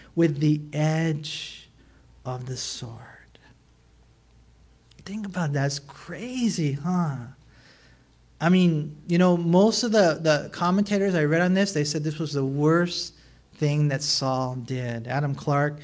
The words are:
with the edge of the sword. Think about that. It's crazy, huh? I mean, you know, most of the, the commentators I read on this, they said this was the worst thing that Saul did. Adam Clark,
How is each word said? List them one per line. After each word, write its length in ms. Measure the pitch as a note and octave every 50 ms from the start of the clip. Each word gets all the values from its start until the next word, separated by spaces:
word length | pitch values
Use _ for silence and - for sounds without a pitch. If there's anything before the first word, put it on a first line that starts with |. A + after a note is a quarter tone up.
| - - -
with 240 | E3 E3+ D3+ C#3+ C#3
the 220 | D3+ D3+ D#3 D3+ D3+ D3
edge 960 | D3 D3+ D#3 D#3 D#3+ D#3+ E3 E3 D#3 D3+ D#3 - - - - - - - - _ _ _ _ _ _ _ _ _ _ _ -
of 220 | C3 B2+ B2 B2
the 100 | C3 B2+
sword. 840 | A#2+ - - - - B2+ A2+ A2+ A2+ A#2+ - - - - _ _ - _ - - _ _ _ _ _ _ _ _ _ _ _ _ _ _ _ _ _ _ _ _ _ _ _ _ _ _ _ - - -
Think 220 | - G3+ A3 G#3
about 260 | G3 F3+ F#3 E3+ C#3+
that. 140 | C#3+ C#3 C#3
It's 140 | C#3 C#3 -
crazy, 960 | - - - - - - E3 C#3+ A3+ B3+ B3+ B3+ A#3+ G#3+ - F3+ D3+ C#3+ C3+ C#3
huh? 360 | C#3+ F3+ F3+ F3+ E3+ D3+ C3+ A#2+ A#2+ B2+ - _ - - - - - - - _ _ - _ _ _ _ _ _ _ _ _ -
I 60 | D3
mean, 480 | E3+ F#3 F#3 F3+ E3+ D#3+ D3+ D3+ D3+ - - -
you 120 | - E3+
know, 180 | F3 F3+ F3+ F3
most 480 | E3+ E3+ E3 F3 F#3 G3+ A3+ G3+ - B3+
of 80 | A3+
the, 260 | G#3+ G#3+ F#3+ E3 D3 C3+
the 280 | D#3+ D#3 D3+ C#3+ - - -
commentators 600 | - F3 F3+ F#3 G3+ G#3 G3+ G#3 G3 G3 G3+ F3+
I 120 | E3 D3+
read 160 | D3 D#3+ E3
on 140 | F3+ F3+ F#3
this, 180 | F#3+ G3+ G3 -
they 100 | D3+ D3
said 220 | D3 - D#3 D3
this 140 | D#3+ D3+ D3+
was 120 | D#3 D3
the 140 | C#3+ C#3 C3+
worst 640 | C3+ C3+ C#3+ D3 D#3 E3 E3+ F3 F3 - - - - - _ - - - _ _ _ _
thing 340 | - D3+ D3 D3 D3+ D3+ D3
that 120 | C#3 B2+
Saul 540 | - - - - C#3 C3 C3 C3 C3 B2+ B2+
did. 520 | B2+ A#2+ A#2+ C3 B2+ B2 A#2+ A#2 A2+ A#2
Adam 280 | B2 B2+ C#3 D3 C#3 C#3
Clark, 440 | C#3 - D3+ C#3+ C#3+ D3 D3 D3 -